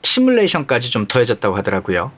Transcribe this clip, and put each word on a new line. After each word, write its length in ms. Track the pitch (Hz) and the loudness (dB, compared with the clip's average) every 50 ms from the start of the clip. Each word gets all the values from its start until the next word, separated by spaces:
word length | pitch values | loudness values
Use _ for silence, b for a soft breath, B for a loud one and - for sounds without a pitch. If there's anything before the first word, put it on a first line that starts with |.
| - | -2
시뮬레이션까지 840 | - - 254 254 254 254 233 208 180 - 170 143 135 131 120 123 123 | 0 2 2 4 4 4 4 2 2 0 -2 -2 -2 -2 -2 -2 -2
좀 180 | - 113 104 101 | -2 -4 -4 0
더해졌다고 480 | - 127 120 117 113 101 - 104 92 | 2 2 2 2 0 -2 -2 -2 -2
하더라고요. 560 | 98 95 - 98 95 92 - 92 87 85 131 - | -2 -2 -2 -4 -4 -2 -2 -2 -2 -2 -4 -8